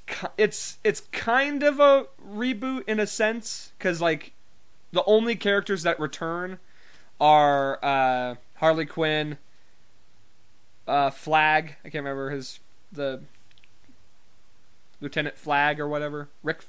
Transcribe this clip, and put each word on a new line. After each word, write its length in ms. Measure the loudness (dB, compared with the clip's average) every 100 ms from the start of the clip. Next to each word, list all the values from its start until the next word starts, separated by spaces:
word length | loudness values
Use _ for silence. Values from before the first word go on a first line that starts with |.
| -8
ki-, 200 | -8 -4 2
it's, 420 | 2 2 -6 -2
it's 160 | 0 0 -2
kind 500 | -6 2 2 2 2
of 180 | 4 8
a 260 | 8 8 4 -8 -10
reboot 580 | -4 -2 0 -2 -4 -2
in 120 | 0
a 80 | 0
sense, 640 | 2 0 0 -6 -10 -10 -4
'cause, 220 | 0 2
like, 320 | 2 2 -4 -16 -16 -16 -16 -16 -4
the 120 | 0
only 320 | 6 6 4 0
characters 460 | 2 2 2 0
that 160 | 2 0
return 580 | -2 -4 -4 -4 -6 -8 -14 -16 -16 -16 -10 4
are, 580 | 8 10 8 6 2 0
uh, 540 | 2 4 4 2 0 -6 -12 2
Harley 300 | 4 4 2
Quinn, 520 | 0 2 2 0 -6 -12 -18 -18 -18 -18 -16 -16 -16 -16 -16 -16 -16 -16 -12 0
uh, 240 | 2 2
Flag, 640 | 0 2 4 6 4 2 -8
I 80 | -10
can't 160 | -6
remember 260 | -4 -4 -4
his, 300 | -6 -8 -12 -16 -16 -14
the 300 | -6 -4 -4 -10 -16 -16 -16 -16 -16 -16 -16 -16 -16 -16 -16 -16 -16 -16 -16 -16 -12
Lieutenant 360 | -6 -2 -2 -4
Flag 420 | 0 4 4 2
or 80 | -2
whatever. 400 | -2 -4 -6 -10 -8
Rick, 220 | -4 -4